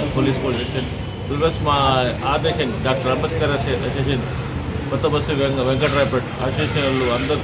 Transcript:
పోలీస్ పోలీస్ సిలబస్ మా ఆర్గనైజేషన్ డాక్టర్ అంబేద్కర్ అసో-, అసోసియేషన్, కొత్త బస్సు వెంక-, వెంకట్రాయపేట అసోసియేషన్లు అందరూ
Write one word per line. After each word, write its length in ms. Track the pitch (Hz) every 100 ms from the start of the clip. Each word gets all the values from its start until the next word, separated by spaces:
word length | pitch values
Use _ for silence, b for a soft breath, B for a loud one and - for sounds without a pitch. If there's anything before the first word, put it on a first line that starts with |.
| - 131
పోలీస్ 260 | 131 131
పోలీస్ 640 | 131 117 120 135 120 - - - -
సిలబస్ 280 | 143 160 160 147
మా 80 | 143 139 131 123 107 135
ఆర్గనైజేషన్ 420 | 147 160 160 131 104
డాక్టర్ 260 | 131 127 127
అంబేద్కర్ 400 | 127 120 127 147 143
అసో-, 200 | 131 123 127
అసోసియేషన్, 340 | 139 131 127 104 - - - - - 143
కొత్త 140 | 135 156
బస్సు 220 | 147 143 143
వెంక-, 240 | 135 135 127
వెంకట్రాయపేట 560 | 131 147 143 135 127 - - 131
అసోసియేషన్లు 600 | 143 147 151 135 131 123 120
అందరూ 240 | 135 147